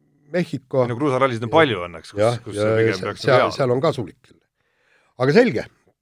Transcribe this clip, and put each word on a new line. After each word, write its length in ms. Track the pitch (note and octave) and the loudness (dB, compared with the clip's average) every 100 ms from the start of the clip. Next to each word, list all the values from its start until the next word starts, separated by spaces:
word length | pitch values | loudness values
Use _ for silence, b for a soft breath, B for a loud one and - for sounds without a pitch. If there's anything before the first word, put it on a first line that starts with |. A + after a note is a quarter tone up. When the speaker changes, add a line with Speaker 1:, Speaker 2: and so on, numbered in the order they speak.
| _ _ _ | _ _ _
Speaker 1:
Mehhiko. 560 | F3 E3 C3+ - C3+ A#2+ | -6 -6 -8 -4 -2 -2
Speaker 2:
No 80 | A#2+ | 0
kruusarallisid 460 | D3 B2+ C3+ A#2 A#2 | -2 2 0 -2 0
on 60 | |
Speaker 1:
Ja. 20 | |
Speaker 2:
palju 280 | D#3+ D3+ G2 | 2 2 0
õnneks, 260 | F2 E2 - | -6 -12 -10
kus, 80 | G2+ | 0
Speaker 1:
Jah, 180 | A2 A#2+ | 0 0
Speaker 2:
kus 160 | A2+ G2+ | -6 -4
Speaker 1:
ja, 60 | |
Speaker 2:
see 140 | G#2+ A2 | 0 2
pigem 160 | A2+ F#2+ | 0 0
Speaker 1:
ja 100 | G2+ | -6
Speaker 2:
peaks 160 | G2+ | -4
Speaker 1:
seal, 140 | - B2+ | 2 4
Speaker 2:
nagu 120 | A#2 | 2
hea 40 | - | 0
Speaker 1:
seal 140 | C3 | -2
on 100 | B2 | 0
kasulik 320 | D#3+ C3 G2 - | 0 -2 -8 -14
küll. 200 | _ _ _ _ _ _ _ _ _ - | _ _ _ _ _ _ _ _ _ -2
Aga 160 | C3 E3 | 2 4
selge. 300 | B3 A2 - _ _ _ | 4 0 -8 _ _ _